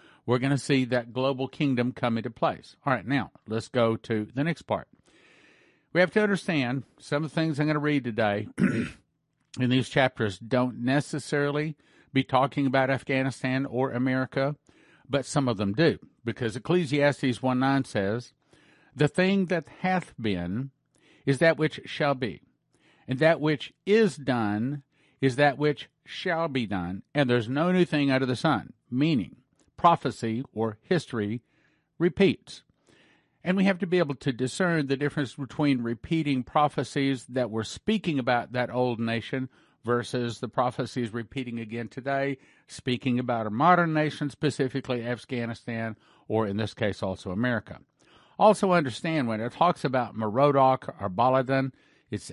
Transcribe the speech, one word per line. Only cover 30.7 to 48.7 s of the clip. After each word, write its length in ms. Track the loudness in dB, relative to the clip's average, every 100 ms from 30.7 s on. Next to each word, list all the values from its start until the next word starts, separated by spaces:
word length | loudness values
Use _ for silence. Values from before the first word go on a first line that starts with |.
| -4
history 600 | -2 -2 -2 -4 -4 -4 _ _ _ _ _ -2
repeats. 640 | 0 4 2 2 -6 -20 _ _ _ _ _ _ _ _ -2
And 120 | 2
we 80 | 2
have 140 | 2
to 80 | 2
be 100 | 2
able 180 | 2 -2
to 160 | -4
discern 560 | -2 -2 0 0 2 0
the 80 | 0
difference 400 | -2 -2 -6 -6
between 460 | -8 0 2 2
repeating 600 | 0 -6 -2 -2 0 -2
prophecies 840 | 0 2 2 0 -4 0 0 -2 -4
that 260 | -4 -2
were 140 | -2 -6
speaking 520 | -6 -2 -2 0 -2
about 360 | 0 0 0
that 160 | -4 -2
old 320 | 0 0 0
nation 480 | -2 -4 -4 -6 -8 _ _ _
versus 560 | -2 -2 0 -4 -4 -6
the 80 | -6
prophecies 640 | -2 -2 -2 -6 -4 -4
repeating 480 | -6 -8 -8 -8 -8
again 300 | -8 -8 -8
today, 480 | -8 -4 -2 -2 -6 _ _ -20
speaking 520 | -8 -4 -2 0 0
about 260 | 0 -2 -2
a 40 |
modern 440 | 4 6 6 4
nation, 360 | 0 0 -2 -8
specifically 760 | -2 -2 0 -2 -2 -4 -4 -4
Afghanistan, 920 | -6 -6 -6 -6 -8 -8 -6 -6 -8 _ _ -2
or 180 | 0 0
in 80 | -2
this 180 | -4
case 300 | -2 -2 -2
also 280 | -6 -6 -6
America. 500 | -2 -2 -2 -6 -20 _ _ _ -20 _ 4
Also 320 | 6 6 4